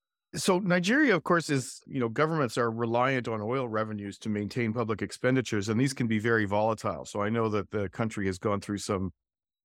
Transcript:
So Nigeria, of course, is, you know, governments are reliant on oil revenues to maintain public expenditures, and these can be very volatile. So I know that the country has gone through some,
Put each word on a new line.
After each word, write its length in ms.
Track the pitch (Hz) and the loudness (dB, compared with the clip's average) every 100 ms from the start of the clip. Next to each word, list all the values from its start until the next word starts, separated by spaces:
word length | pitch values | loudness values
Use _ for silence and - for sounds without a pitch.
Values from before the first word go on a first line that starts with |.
| _ _ _ | _ _ _
So 240 | - - 180 | -4 0 2
Nigeria, 560 | 196 180 175 277 285 | 2 2 4 4 6
of 100 | 180 | 4
course, 260 | - 175 156 | 4 2 2
is, 320 | 139 - - - | 0 -2 -10 -8
you 140 | 139 | -2
know, 80 | 117 | 0
governments 480 | 113 156 165 123 135 | 2 2 2 0 0
are 140 | 117 | 0
reliant 580 | 113 117 117 131 131 117 | 0 0 2 2 0 -2
on 140 | 110 | -4
oil 260 | 107 135 123 | -2 -2 -2
revenues 480 | 110 110 104 101 - | -2 -2 -6 -8 -8
to 100 | 113 | -4
maintain 420 | 104 101 127 113 | -2 -2 -2 -2
public 300 | 117 110 104 | 0 -2 -2
expenditures, 680 | 101 - 127 131 117 107 101 | -4 -2 0 2 2 0 0
and 100 | 110 | 2
these 140 | 135 | 0
can 140 | 135 117 | 0 0
be 120 | 110 | 0
very 280 | 117 113 101 | 2 2 2
volatile. 580 | 104 110 110 107 78 | 2 2 0 -4 -6
So 160 | - 104 | -6 -4
I 80 | 104 | 0
know 220 | 117 110 | 0 2
that 200 | 104 92 | 0 -2
the 200 | 107 95 | -4 -4
country 360 | - 113 107 95 | -2 -2 -2 -2
has 120 | 90 | 0
gone 220 | 110 101 | 0 -2
through 180 | - 101 | -2 -4
some, 340 | - 98 92 - _ _ _ _ | -2 -2 -2 -8 _ _ _ _